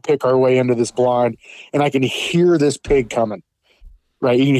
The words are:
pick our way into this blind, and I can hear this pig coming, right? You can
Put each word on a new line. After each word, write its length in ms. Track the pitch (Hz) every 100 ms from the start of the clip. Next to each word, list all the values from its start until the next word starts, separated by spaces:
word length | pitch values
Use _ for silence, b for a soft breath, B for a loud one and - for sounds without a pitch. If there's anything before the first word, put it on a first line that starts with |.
pick 220 | - 143
our 120 | 127 131
way 200 | 131 127
into 160 | 123
this 160 | 117 117
blind, 460 | - 123 123 120 113 B B B
and 100 | 147
I 80 | 143
can 120 | 135
hear 560 | 127 - - 170 175 165
this 180 | 147 131
pig 340 | - 143 113
coming, 320 | 120 110 98 - _ _ _ - - _ _
right? 180 | 131 123
You 80 |
can 100 | 139